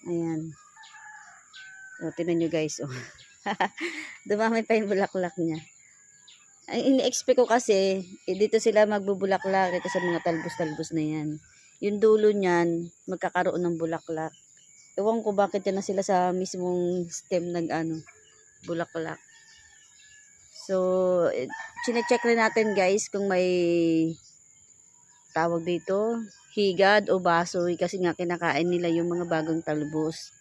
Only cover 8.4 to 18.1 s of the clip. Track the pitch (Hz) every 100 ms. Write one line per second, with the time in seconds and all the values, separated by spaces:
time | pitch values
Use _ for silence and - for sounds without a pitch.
8.4 | 214 220 226 208 208 208 196 190 190 190
9.4 | 190 190 185 175 185 185 180 170 175 165
10.4 | 160 - 165 151 160 160 151 156 151 151
11.4 | - - - _ 202 208 220 214 214 202
12.4 | 190 175 170 170 170 _ - 185 180 180
13.4 | 180 170 175 165 165 165 - 160 160 -
14.4 | _ _ - - - - 208 226 214 196
15.4 | 196 202 196 190 202 196 196 185 180 180
16.4 | 185 180 180 180 175 180 170 - - 185
17.4 | 175 175 165 160 165 160 -